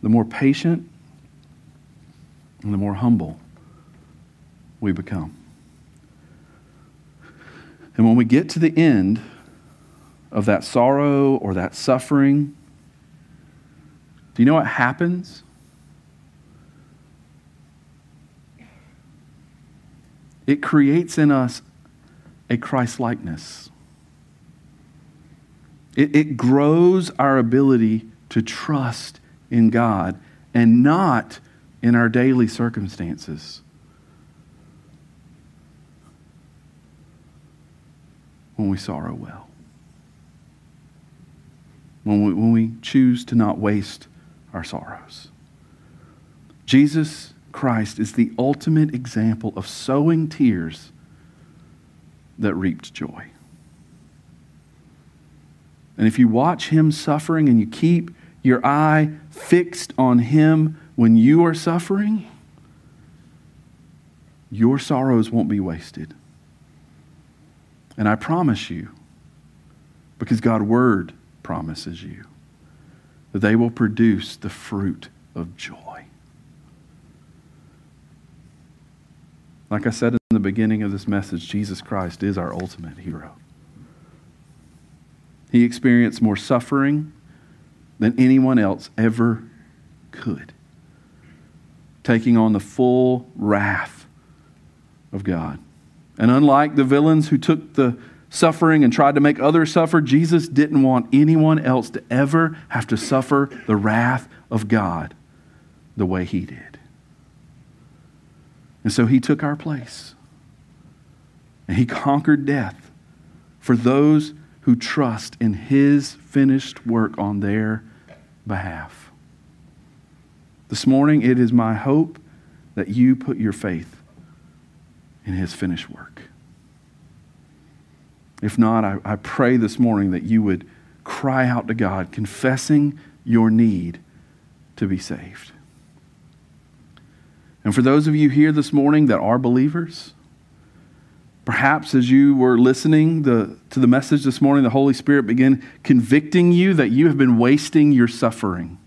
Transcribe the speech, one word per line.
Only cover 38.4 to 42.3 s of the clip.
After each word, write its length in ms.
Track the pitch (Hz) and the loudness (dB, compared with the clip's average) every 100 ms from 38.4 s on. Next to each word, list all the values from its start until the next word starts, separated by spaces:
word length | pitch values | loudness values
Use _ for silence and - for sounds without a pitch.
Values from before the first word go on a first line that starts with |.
| _ - | _ -6
when 120 | 104 | -4
we 80 | 95 | -4
sorrow 380 | - 76 85 | -6 -10 -10
well, 340 | 82 - - - _ - _ _ _ _ _ _ _ _ _ _ _ _ _ _ _ - _ _ _ _ - - _ | -12 -14 -20 -20 _ -20 _ _ _ _ _ _ _ _ _ _ _ _ _ _ _ -20 _ _ _ _ -20 -20 _
when 220 | - 104 | -2 0
we, 80 | 104 | 2